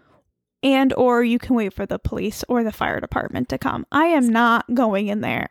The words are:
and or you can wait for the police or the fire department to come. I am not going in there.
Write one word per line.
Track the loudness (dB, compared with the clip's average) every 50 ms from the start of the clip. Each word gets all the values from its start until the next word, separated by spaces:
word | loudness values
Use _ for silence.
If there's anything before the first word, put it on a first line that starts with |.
| _ _ _ _ _ _ _ _ _ _ _ _ 2
and | 2 4 4 4 2 2
or | 4 2 4 4 4 2
you | 2 0 -2
can | 0 0 0
wait | 0 0 -2 -4
for | -6 -6
the | -6 -6 -6
police | -4 -6 -6 -4 -6 -6 -6 -8 -4 -2
or | 0 0 0
the | -2
fire | -2 -2 -2 -2 -2 -4
department | -6 -4 -4 -4 -4 -4 -4 -6 -4 -4
to | -6 -4
come. | -4 -4 -4 -4 -8 -4
I | 0 0 2
am | 4 4 2 2 2
not | 2 4 4 4 2 2 0 -2 0
going | 0 2 2 0 0 -2 -2
in | -4 -4
there. | -4 -4 -4 -4 -4 -6